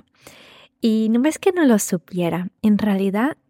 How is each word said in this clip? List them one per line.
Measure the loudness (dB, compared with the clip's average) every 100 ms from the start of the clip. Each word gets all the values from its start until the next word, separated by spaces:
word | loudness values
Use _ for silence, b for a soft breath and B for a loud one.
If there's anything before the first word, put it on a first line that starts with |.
| -16 B B B B B B _
Y | -2 0 0
no | 2 0
es | 0
que | -2
no | 2 4
lo | 2
supiera, | 0 -6 _ -4 -2 -2 -6 _
en | 0 2
realidad | 2 0 0 0 -2 -4 _